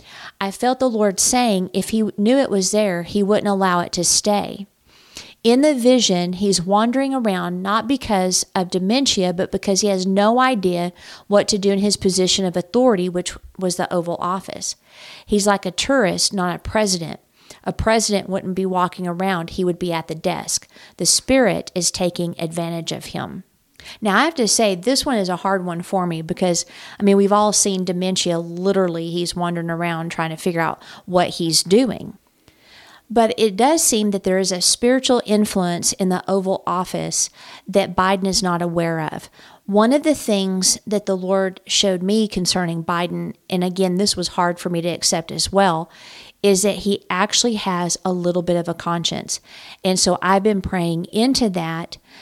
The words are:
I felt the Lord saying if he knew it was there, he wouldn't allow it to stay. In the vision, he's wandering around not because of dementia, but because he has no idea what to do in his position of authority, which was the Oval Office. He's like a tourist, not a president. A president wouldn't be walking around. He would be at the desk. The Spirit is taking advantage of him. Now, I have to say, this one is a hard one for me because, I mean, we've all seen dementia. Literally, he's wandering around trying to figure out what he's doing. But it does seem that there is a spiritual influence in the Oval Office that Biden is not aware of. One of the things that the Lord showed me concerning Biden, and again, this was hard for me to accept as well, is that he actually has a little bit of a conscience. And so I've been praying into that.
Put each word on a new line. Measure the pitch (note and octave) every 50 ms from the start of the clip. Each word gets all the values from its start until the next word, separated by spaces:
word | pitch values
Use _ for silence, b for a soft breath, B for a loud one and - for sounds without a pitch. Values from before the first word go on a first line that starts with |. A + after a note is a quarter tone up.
| B B B B B B B B
I | G3+ G3
felt | F#3+ - - B3 C4 B3+
the | C4 B3+
Lord | A3+ G#3+ G#3+ G3+ F#3 -
saying | - - - B3 B3 A#3 G3+ F#3 F#3 -
if | - G3 F#3+ -
he | - A3 A3 G#3 - -
knew | G3+ A3 B3+
it | C#4 C4 -
was | - G3 F#3 F#3
there, | - G#3+ G#3+ G3+ F3 E3+ E3+
he | E3 - G#3
wouldn't | G3+ F#3+ G#3+ - - G#3
allow | G3+ F#3+ F#3+ F#3 F3+ F3
it | F3 -
to | - - E3+
stay. | - - - - G#3 G#3 G3+ F3+ - - - G3 - _ _ B B B B B B B B B B B B _
In | A3+ A#3+ C4
the | C#4+ D4+ D4
vision, | B3 A3+ B3 B3+ B3 A3 - F#3 F3 F3 F3 F3+
he's | F3+ G3+ G3+ F#3+ F3
wandering | E3 F#3 G3 G#3 A3 A#3 A#3+ C4 C4+ C4+ C4+
around | C4 A#3 A3 F#3 F3+ F3 F3 F3+ F3+
not | F#3 G3 G#3 A3+ A3
because | A3+ C#4 C4 - - G#3+ F#3+ F#3 F#3 F3+ - - - _
of | G3 F3+ F3+
dementia, | - F#3 F#3 F#3+ A3+ C4+ C#4 B3+ - G#3 F3+ F3+
but | F3 F3 F#3+ -
because | - F#3+ - - G3 F3+
he | G#3+ G3+
has | G3 F#3 F#3
no | F#3+ F#3+ G3 G3+ G#3+ A#3 B3
idea | B3+ B3+ C4 G#3 F3+ F#3 F3 F3 F3 F3 F3 B B B B B B
what | B G3+ G#3 - -
to | - G3+
do | F#3 G3
in | G3 G3
his | G3+ G#3 G3
position | - - G3 F3+ F#3+ F#3 F3+ - - F#3+
of | F3+ E3+
authority, | F3+ F3 - - A#3+ B3+ B3+ A3 F3+ F3+ F#3
which | E3+ F3+ F3+ - - - - - _ -
was | F#3 F#3 F3
the | - F3+ -
Oval | - F3+ E3 F3 E3+ -
Office. | - F3 F#3 F#3+ - - - - F#3 - - B B B B B B B B B B
He's | B G#3 G#3 G3
like | G#3 G3+ G3 -
a | F#3
tourist, | F3 - - - C#4 C4+ A3+ F3 E3+ F3 - -
not | - G3 F3+ F3+ E3+
a | -
president. | - - - A3 G#3+ G3+ F#3 F3 E3 D3+ - - _ _ B B B B B B B
A | G3
president | F3+ - - A3 A3 A3+ G#3+ - G3+ F#3 - -
wouldn't | F#3 G3 - F#3 F#3
be | F#3 F#3+
walking | F#3 F#3 F3+ F3+ F3+ - - F3+
around. | F3 E3+ F3 F#3+ G3 F#3+ E3+ E3 E3+
He | - - F#3
would | F3+ E3+ F3
be | F3+ F3
at | E3 E3 D#3+ -
the | D#3+
desk. | E3 - F#3 E3+ - - - - - - B B B B B B
The | - F3+
Spirit | E3 - - - - C4 C4+ B3 G3+ E3 E3 - - -
is | F#3 E3+ -
taking | - - F#3 F3 F3 - F3 E3+ F3 -
advantage | E3+ D#3+ E3 F3 E3+ E3 E3+ E3 E3 -
of | D#3+ - D#3
him. | - - F3+ - - - F#3+ - _ _ _ _ _ _ B B B B B
Now, | G#3+ G#3+ F#3+ G#3+
I | C4+
have | E4 E4
to | D4 A#3
say, | G3 - - A#3 G#3 F#3+
this | E3+ F3+ A#3 C4+ C4 -
one | D4 C4 G#3+
is | F#3+ F3+
a | F3+
hard | E3+ - G3 G3 F#3+ F3+
one | F3+ E3+ E3+
for | F3 - - F#3+ F3+
me | F3 E3+ D#3+
because, | D#3+ D#3+ F3+ - F#3+ F3+ F3 E3+ - B B B B B B B
I |
mean, | G3+ G3 G3
we've | G3 G3+ G3
all | G#3 G#3 G#3 G#3+
seen | G3 - - G#3 F#3+ F#3 F#3
dementia. | F#3 F3+ F3+ F#3 F#3 F#3+ F3+ - F3 E3+ E3
Literally, | E3+ E3+ E3+ F3 F3+ G3 G3 F#3+ F#3+ F3 E3 E3 E3 E3+
he's | E3 F3 F3 E3+ -
wandering | F3 F3 F3 F3 E3+ E3 E3+
around | E3 E3 E3+ E3+ E3 D#3+ E3 E3+
trying | - - E3 D#3+
to | D#3+
figure | D#3 - F#3 E3+ E3
out | E3 D#3+ - - B B B B B
what | - F3 F3+ F3 -
he's | - - F3 E3 D#3+ D#3 -
doing. | E3 F#3 A#3 C4+ A3+ - - - - - - _ _ _ b b b b b b b b b b b b b b b
But | G#3+ A#3 A3+ A3 -
it | - A3 A3 F#3
does | F#3+ A#3 C#4 D#4+ E4
seem | - - B3+ A3 G#3+ G#3
that | G3 G3
there | - G3 F#3 F#3+
is | F#3+ F#3
a | F#3+ F3+
spiritual | F3 - - - - A#3+ B3+ C4+ C4 - B3+ A#3+ -
influence | - G#3+ G#3+ G#3+ - - G3+ F3+ F3 F3 F3 - - -
in | - G3 F#3
the | F3+ F3 - -
Oval | F#3+ G3 F#3 F#3+ F#3+ - -
Office | - F3 F3+ F#3 - - F3 D#3+ E3 - - - - B B B B B B B -
that | F#3 G3 F#3+ - F3
Biden | - F#3 F#3+ G3 F#3+ F#3+
is | F#3+ F3+ -
not | F#3+ F3+ F3 E3+
aware | F3 F3 E3+ F3 E3+ E3 E3 D#3+
of. | D#3 D3+ - - - - B B B B B B B
One | - G3 G#3 A3 A#3
of | C4+ D4 D4
the | D#4 C#4+
things | - - - G#3+ G3 F#3+ F#3+ F#3+ F#3 F#3 - - - -
that | - G#3 G3+ G3+
the | - F#3+
Lord | F#3 F#3 F#3 G3 F#3+ F#3+ F#3 F#3 - _
showed | - - - G3+ G3+ F#3 F3+
me | F3+ F#3+ G#3+ A3 A3
concerning | G#3 - - F3+ - - F#3 F3+ E3+ E3 E3 D#3+
Biden, | - F3 E3+ F3 F3 F3 F3 E3+ E3+ - - _ _
and | F#3 F3+
again, | F3+ F#3 F3 F3+ F#3+ F#3 F3+
this | F3+ G#3 G3 -
was | - - -
hard | - - F3+ F3 F3 F3
for | - F#3
me | F3 E3+
to | E3 F3
accept | E3 - - - - E3 D#3+ -
as | - D#3+ - -
well, | - G3 G3 F#3+ E3 D#3+ E3+ B B B B B B B B B B B
is | - G3+ G3 F#3
that | G#3+ G3+ F#3
he | F3+ - G3+ G3+ - - _
actually | F#3 F3+ G3 G#3 - - - A#3+ A3
has | G#3 - G3 F3+ F3 F3 E3+ - - -
a | F#3
little | F#3 F3+ F3 F3 F3 F3+
bit | E3+ F3 F3
of | F3 E3+ E3+
a | E3
conscience. | E3+ - F3 E3+ E3+ E3 - E3+ - - - - - B B B B B B B B -
And | F#3+ F#3 F3+
so | - F#3 F3 -
I've | - F3+ G3 G3
been | F#3+ G#3+ G#3 F#3+
praying | F#3 - - F#3 E3+ E3+ E3 E3 F3+
into | - - G#3 A3+ C4 C4 C4 B3+ G#3+
that. | F3+ F3+ E3 D#3+ E3 E3 E3+ - - - B B B B